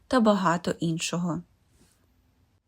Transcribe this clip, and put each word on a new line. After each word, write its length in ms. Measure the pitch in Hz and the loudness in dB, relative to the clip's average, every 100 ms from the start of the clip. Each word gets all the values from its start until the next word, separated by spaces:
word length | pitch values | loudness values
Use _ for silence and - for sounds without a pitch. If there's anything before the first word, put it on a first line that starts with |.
| - | -2
та 120 | 262 | 2
багато 540 | 220 202 180 175 - - | 4 2 2 0 -2 -4
іншого. 600 | 170 165 - 175 175 165 - _ _ _ _ _ _ _ _ _ _ _ | -2 -2 -4 -4 -4 -6 -10 _ _ _ _ _ _ _ _ _ _ _